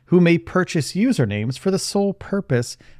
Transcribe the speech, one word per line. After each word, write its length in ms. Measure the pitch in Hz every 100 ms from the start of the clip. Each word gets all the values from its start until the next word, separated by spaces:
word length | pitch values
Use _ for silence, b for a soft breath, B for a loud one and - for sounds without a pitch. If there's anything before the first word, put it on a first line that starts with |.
| -
who 160 | 180
may 160 | 170 170
purchase 560 | - 180 175 165 139
usernames 640 | 175 247 226 113 104 110 131
for 140 | 190
the 80 | 185
sole 340 | - 202 202
purpose 640 | 190 - 202 - 123 123 - b b